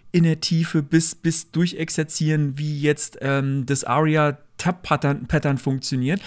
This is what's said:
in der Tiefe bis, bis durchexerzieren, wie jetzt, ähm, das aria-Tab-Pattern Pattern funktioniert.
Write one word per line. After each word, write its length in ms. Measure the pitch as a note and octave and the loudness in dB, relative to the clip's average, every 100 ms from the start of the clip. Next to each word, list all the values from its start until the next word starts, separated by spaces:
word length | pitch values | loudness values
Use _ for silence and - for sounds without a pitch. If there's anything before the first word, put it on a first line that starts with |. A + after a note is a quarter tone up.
| - | -2
in 120 | F3 | 2
der 160 | E3 D#3+ | 4 2
Tiefe 420 | - E3 D#3+ D#3+ | 0 0 0 -2
bis, 320 | C#3+ E3 D#3+ | 2 2 2
bis 340 | - E3 D#3+ - | -2 -2 -2 -2
durchexerzieren, 1080 | E3 F3 - D#3+ - D#3 - D#3 D3+ D3 C#3 | 0 0 -2 -6 -4 -4 -2 0 2 0 -2
wie 200 | D3+ D3 | -4 0
jetzt, 380 | D3 D3 - - | 0 0 -4 -6
ähm, 440 | C3+ C#3 C3+ C#3 | -2 0 0 -2
das 180 | B2+ C#3 | 0 -2
aria-Tab-Pattern 1400 | - C3 D#3 D#3 D3 C#3 - - F3 F3+ - D3 C#3+ C#3+ | 0 2 4 4 2 -2 -12 -4 -4 -2 -2 0 0 -2
Pattern 320 | B2 D#3 C#3+ C3+ | 0 0 0 -2
funktioniert. 640 | C#3 C3+ - C3 B2+ G3 | -2 -4 -4 -2 -2 -4